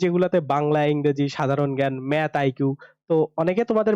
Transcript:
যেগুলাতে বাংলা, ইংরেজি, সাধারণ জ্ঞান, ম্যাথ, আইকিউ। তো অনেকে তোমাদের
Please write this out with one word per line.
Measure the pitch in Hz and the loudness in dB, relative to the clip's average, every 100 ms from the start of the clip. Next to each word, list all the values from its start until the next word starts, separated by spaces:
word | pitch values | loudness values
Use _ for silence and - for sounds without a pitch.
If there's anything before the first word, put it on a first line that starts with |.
যেগুলাতে | 180 175 180 180 139 | 0 2 2 0 0
বাংলা, | 143 147 151 147 | 0 2 2 2
ইংরেজি, | 147 147 139 143 - | 2 0 0 -2 -2
সাধারণ | 135 139 143 135 | -2 0 0 0
জ্ঞান, | 139 131 131 | -2 -2 -4
ম্যাথ, | 151 151 147 | -2 -2 -2
আইকিউ। | 139 131 139 139 - _ - | -2 0 -2 -4 -10 _ -2
তো | 160 151 - | 0 0 -2
অনেকে | 165 185 233 | -2 0 0
তোমাদের | 214 214 | 0 2